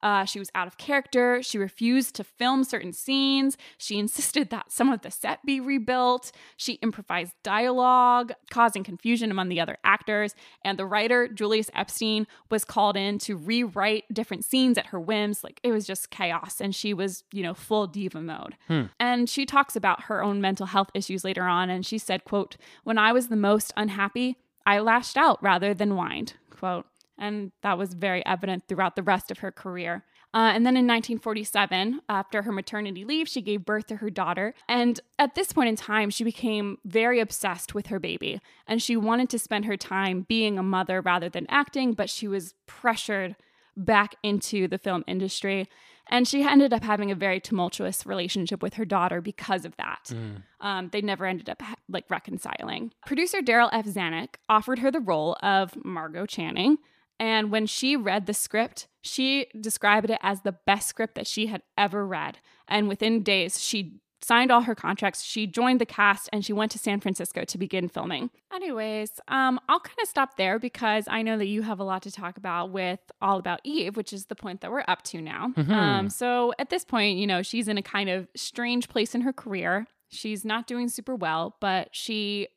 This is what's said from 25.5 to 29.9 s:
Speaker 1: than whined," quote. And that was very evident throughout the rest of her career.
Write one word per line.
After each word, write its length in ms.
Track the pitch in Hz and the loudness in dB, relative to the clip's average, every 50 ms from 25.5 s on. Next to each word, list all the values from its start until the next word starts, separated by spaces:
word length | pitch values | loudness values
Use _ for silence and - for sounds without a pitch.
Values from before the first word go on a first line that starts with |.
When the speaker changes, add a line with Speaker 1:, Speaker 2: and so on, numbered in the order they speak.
| 185 180 175 202 208 | 4 4 4 0 0
Speaker 1:
than 160 | 175 208 208 196 | 2 2 0 2
whined," 420 | 185 175 - - 73 - 233 - _ _ _ | 0 -2 -2 -4 -6 -8 -8 -10 _ _ _
quote. 360 | - - - 185 180 175 - _ _ _ _ _ _ - 202 | -16 -8 -4 -4 -4 -4 -6 _ _ _ _ _ _ -8 -8
And 300 | 208 208 208 202 190 _ _ - | -6 -6 -6 -8 -8 _ _ -2
that 140 | 202 190 | -2 0
was 160 | 175 196 190 180 | 0 -2 -6 -6
very 320 | 175 170 202 185 180 - | -4 -2 0 0 0 0
evident 400 | - 185 175 180 190 185 180 - | 0 -2 -2 -2 -4 -4 -4 -4
throughout 300 | _ 190 185 190 180 - | _ -2 0 0 0 0
the 60 | - 185 | -2 2
rest 280 | 165 196 208 - - | 2 2 2 2 -4
of 100 | 196 - | -12 -10
her 120 | - 190 - | -10 -10 -10
career. 520 | - - 196 180 180 175 170 | -10 -12 -10 -10 -8 -6 -6